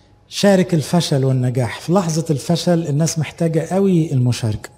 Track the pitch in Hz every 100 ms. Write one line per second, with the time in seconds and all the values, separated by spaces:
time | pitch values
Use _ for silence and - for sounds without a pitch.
0 | _ _ _ - 202 190 180 165 - 175
1 | - 139 131 131 127 123 110 - - 190
2 | 165 160 160 139 - 165 175 170 165 143
3 | 160 160 139 - 165 156 151 185 196 170
4 | 156 135 123 113 113 107 -